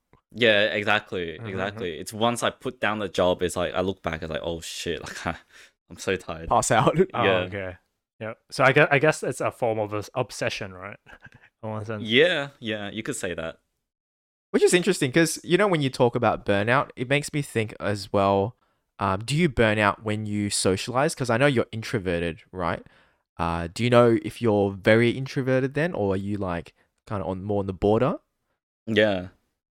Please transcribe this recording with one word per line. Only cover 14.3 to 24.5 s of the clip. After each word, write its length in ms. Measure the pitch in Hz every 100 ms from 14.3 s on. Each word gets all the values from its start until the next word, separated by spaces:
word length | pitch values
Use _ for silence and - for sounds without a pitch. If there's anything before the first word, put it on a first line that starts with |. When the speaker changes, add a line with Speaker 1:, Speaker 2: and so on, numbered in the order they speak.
| _ _
Speaker 3:
Which 100 | -
is 100 | 403
interesting, 360 | 180 185 180 139
'cause, 260 | 165 160 -
you 160 | - 180
know, 80 | 208
when 160 | 165
you 80 | 135
talk 240 | - 123
about 320 | 127 113 82 -
burnout, 440 | 101 107 131 123 -
it 120 | 123
makes 240 | 143 147
me 100 | 151
think 320 | 139 113 107 -
as 320 | 95 104 98
well, 440 | 101 98 98 101 - _ _ _ -
um, 200 | 98 95
do 120 | 117 147
you 120 | 175
burn 300 | 120 113 107
out 260 | 104 -
when 200 | 104 107 107
you 240 | 104 101
socialize? 640 | - 98 92 - 120 156 -
'Cause 140 | 123
I 60 | 117
know 100 | 147
you're 200 | 120 -
introverted, 680 | 110 110 113 92 85 85 82 _
right? 320 | 92 85 - - _ _ _ _ -
Uh, 280 | 85 85 85
do 100 | 95
you 60 | 120
know 280 | 120 120 113
if 180 | - -
you're 280 | 117